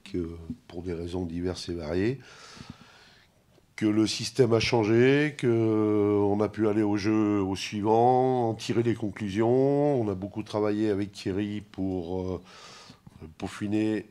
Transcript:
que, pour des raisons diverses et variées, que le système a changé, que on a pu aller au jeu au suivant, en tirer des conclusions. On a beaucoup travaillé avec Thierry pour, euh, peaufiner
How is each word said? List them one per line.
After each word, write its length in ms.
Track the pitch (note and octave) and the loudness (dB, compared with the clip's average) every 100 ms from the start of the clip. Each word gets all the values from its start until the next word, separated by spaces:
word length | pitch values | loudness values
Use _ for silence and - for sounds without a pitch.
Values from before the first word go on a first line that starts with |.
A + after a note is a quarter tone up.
| - | -10
que, 160 | F#2 E2 E2+ D#2+ E2 _ | -6 -6 -8 -12 -14 _
pour 140 | F2 | -12
des 100 | F2 | -8
raisons 320 | E2 F2 F2+ | -8 -6 -6
diverses 460 | F2+ E2+ F2+ E2+ - | -6 -4 -4 -6 -8
et 40 | |
variées, 460 | E2+ D#2 F2+ G#2+ C#3 - - - - - - - - - - _ _ _ _ _ | -8 -4 -2 -2 -4 -12 -20 -20 -20 -20 -20 -20 -20 -20 -20 _ _ _ _ _
que 120 | - G#2+ | -2 2
le 200 | G#2+ G#2+ | 4 2
système 460 | - A#2 - A#2+ | 0 -6 2 4
a 80 | A2+ | 4
changé, 720 | - A#2+ G#2 A2+ B2+ C#3+ D3+ C#3+ | 2 2 4 6 6 4 2 0
que 800 | A#2+ A2+ A2 G#2+ G#2+ G#2 G#2 G#2 | 0 2 2 2 2 4 4 4
on 180 | G2+ G2+ | 2 2
a 60 | G#2 | 0
pu 180 | G#2 G#2+ | 0 0
aller 140 | G#2 | 2
au 160 | G#2 G#2 | 2 0
jeu 420 | G2+ A2 G#2 G#2 | 2 2 2 2
au 160 | F#2+ F#2+ | 0 -2
suivant, 960 | - G#2+ G#2 A2+ B2 B2+ C3 B2+ A2+ | -6 -4 2 4 4 4 2 0 0
en 40 | |
tirer 280 | A2+ - A#2 | -4 -2 0
des 120 | A#2 | 0
conclusions. 1040 | A2 G#2+ - G#2 G2 A2+ B2+ C3+ C#3+ D3 C#3 | -2 -4 -6 -6 0 2 4 2 2 0 0
On 100 | G#2 | -2
a 60 | |
beaucoup 280 | F#2 G2 A2 | -4 -6 -8
travaillé 480 | G#2 G#2+ G#2+ G#2 G#2+ | -6 -2 -2 0 0
avec 200 | G2 G2+ | 0 -4
Thierry 500 | - G#2 F#2+ G#2 G#2 | -6 -6 -4 -4 -6
pour, 580 | G2 - F#2+ F#2 E2 F#2 | -12 -6 -4 -4 -4 -6
euh, 220 | F#2 F2 - - - - - - - - D#2+ - | -6 -8 -10 -20 -20 -20 -20 -20 -20 -20 -20 -12
peaufiner 640 | F#2+ - G#2 G#2+ A2 G#2+ - | -12 -8 -4 0 0 -2 -6